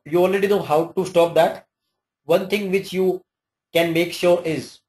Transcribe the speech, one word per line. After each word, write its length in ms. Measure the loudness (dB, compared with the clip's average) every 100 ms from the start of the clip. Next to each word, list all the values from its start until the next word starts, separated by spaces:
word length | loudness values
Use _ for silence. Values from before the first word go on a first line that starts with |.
you 140 | -4 0
already 260 | 2 2 0
know 120 | 0
how 260 | 0 0 0 -4
to 100 | -2
stop 280 | 2 2 4
that. 300 | 2 0 -14 _ _ _ _ _
One 260 | -2 -2 0
thing 200 | -4 -2
which 220 | -4 -2
you 320 | -2 -2 -2 _ _ _ _ _
can 220 | 0 0
make 180 | 0 -2
sure 300 | -2 0 2
is, 360 | 0 -6 -8 -16